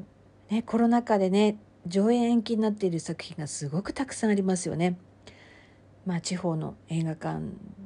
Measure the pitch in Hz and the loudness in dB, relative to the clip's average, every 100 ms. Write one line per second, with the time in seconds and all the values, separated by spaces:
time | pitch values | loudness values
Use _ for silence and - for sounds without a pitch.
0 | 190 _ - _ - 214 226 226 233 240 | -14 _ -20 _ -4 -4 0 2 4 4
1 | 240 214 190 196 214 208 - - 170 190 | 2 2 4 4 4 2 -8 -16 -2 2
2 | 208 240 233 240 214 226 220 208 190 170 | 4 4 4 2 2 0 0 2 0 -2
3 | - 165 - - 147 - 143 151 202 - | -4 -8 -10 -10 -10 -8 -4 -4 -4 -6
4 | 269 - 220 202 190 185 165 151 180 180 | -6 -2 2 2 2 0 -2 0 0 0
5 | - - - - - - - - - - | -8 -20 -20 -20 -20 -20 -20 -20 -20 -12
6 | - 175 - 180 175 160 151 139 - 160 | -6 -4 -4 -4 -2 -2 -4 -10 -6 -4
7 | 160 156 160 156 156 - - - | -2 -4 -6 -6 -8 -10 -16 -18